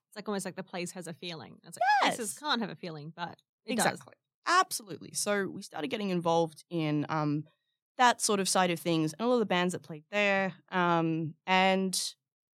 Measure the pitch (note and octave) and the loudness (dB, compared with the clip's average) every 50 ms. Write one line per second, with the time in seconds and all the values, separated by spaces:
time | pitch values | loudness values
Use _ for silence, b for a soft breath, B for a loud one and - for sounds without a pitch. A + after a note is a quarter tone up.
0 | _ _ - G#3+ G3+ - G#3 G3 - F#3 E3 - F#3 - - F3+ F3+ E3+ - F#3+ | _ _ -16 -12 -8 -6 -4 -4 -4 -6 -8 -10 -12 -10 -8 -6 -6 -6 -8 -10
1 | F3 E3 E3 - - F3 E3+ D#3+ - F#2 - - _ - E3+ - E5+ F#5+ G#5+ G5+ | -12 -12 -12 -12 -12 -12 -12 -12 -14 -18 -20 -20 _ -14 -6 -2 0 2 2 2
2 | - G#3 - - A#3 G#3 - - C#4+ D4+ C#4 A#3+ A3 F3 - - - F3+ D#3+ D3+ | 2 0 0 -2 -4 -8 -8 -8 -4 -2 -2 -2 -2 -4 -8 -8 -10 -12 -10 -12
3 | C#3+ D#3+ D#3+ - F3 E3+ - - _ _ _ _ _ - C4 A3+ F3+ F3+ - - | -14 -14 -12 -10 -10 -12 -12 -14 _ _ _ _ _ -6 -2 0 0 0 0 -4
4 | - - - _ _ _ _ _ - - E4 F#4 F#4 F#4 - - - G3+ E3+ - | -8 -20 -20 _ _ _ _ _ -2 2 4 4 4 2 -2 -10 -8 -10 -12 -12
5 | - - - - - G#3 G#3 G3+ G3 F#3 - F#3+ G3+ - - - - C4+ B3+ A3 | -12 -10 -8 -4 -2 0 0 0 0 -2 -6 -10 -12 -12 -8 -6 -6 -4 -4 -2
6 | G#3 G3 F#3 F3 E3+ F3 E3 E3 E3 D#3+ D#3 - - - F3 E3+ D#3+ D3+ D3+ D3+ | -2 -2 -2 0 2 2 4 4 2 2 -2 -10 -14 -8 -4 -4 -2 0 0 0
7 | C#3+ - - D#3+ D3+ D3 C#3+ D#3 D#3 b b b b b b b b _ _ - | -2 -2 -2 0 0 0 0 -2 -4 b b b b b b b b _ _ 4
8 | B3+ A#3+ A3+ - - - G#3+ G3 F#3+ F#3 - G3+ F#3 F3+ E3+ D#3+ - F3 E3+ D#3+ | 6 6 6 4 2 0 2 2 2 2 2 2 4 2 2 0 0 0 2 2
9 | D#3 D#3 D#3 - A3+ A#3+ B3+ B3 A3 G3 F#3+ F3 F3+ F3+ F3 - - - E3 D3+ | 2 0 -2 -2 0 0 2 2 2 0 0 0 0 0 -2 -4 -8 -12 -16 -16
10 | D#3 _ G3+ G#3 G#3 G3+ G3 G3 G3 F#3+ F#3 - _ - - F#3 F3 F3 E3+ E3 | -10 _ -2 0 2 2 2 2 0 -2 -4 -8 _ -4 -2 2 2 4 4 4
11 | E3 E3 D#3+ D#3+ E3 D3+ - _ - - F#3+ F#3 F#3 F#3+ F#3+ F#3+ F#3+ F#3+ F#3 - | 2 2 0 0 -2 -4 -6 _ -2 2 4 4 6 6 4 2 2 0 -2 -4
12 | - - - _ _ _ _ _ _ _ | -6 -6 -10 _ _ _ _ _ _ _